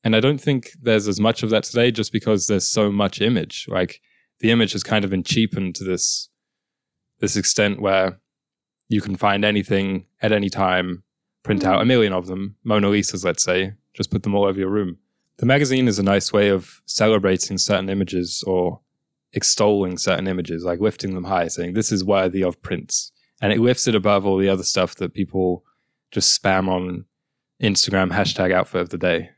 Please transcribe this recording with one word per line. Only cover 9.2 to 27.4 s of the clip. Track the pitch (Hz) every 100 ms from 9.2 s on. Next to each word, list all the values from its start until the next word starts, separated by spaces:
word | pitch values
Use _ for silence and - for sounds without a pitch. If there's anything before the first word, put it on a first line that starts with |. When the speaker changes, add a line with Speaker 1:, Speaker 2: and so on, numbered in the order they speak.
| 104 101
Speaker 1:
anything | 107 104 92 101 98 95 - _
at | 110
any | 107 101
time, | - 95 92 90 87 _ _ _ _
print | - 101
out | 95 98
a |
Speaker 2:
Mm. | 113
Speaker 1:
million | 127 104
of | 92 90
them, | 92 98 -
Mona | 117 104 101
Lisas, | 104 98 -
let's | 95 82
say, | - 90 95 104 _
just | - -
put | 101
them | 104
all | 101
over | 98 95
your | 95
room. | 104 95 85 _ _ _ -
The |
magazine | 117 139 139 131 127
is | 104
a |
nice | 98 101 -
way | 104 101
of | 98 87 -
celebrating | - - 110 107 95 92 - 98
certain | - 98 95
images | 98 90 92 87 - 95
or | 92 87 - _ _ _ _ _
extolling | - - - 104 101 92 90
certain | - 87 95
images, | 92 85 82
like, | 90 87
lifting | 107 - 98
them | 92
high, | 92 92 82
saying, | - 87
"This | 101 -
is | 101
worthy | 92 98 92 95
of | 92 -
print." | - 90 - - - _ _ _
And | 104
it | 107
lifts | 120 127 -
it |
above | 110 101 101
all | 98 95
the | 98
other | 95
stuff | 95 98 92
that | - 92
people | - 98 95 92 87 _ _ _ _ _
just | 104 - -
spam | 98 95 95
on | 92 90 90 - _ _ _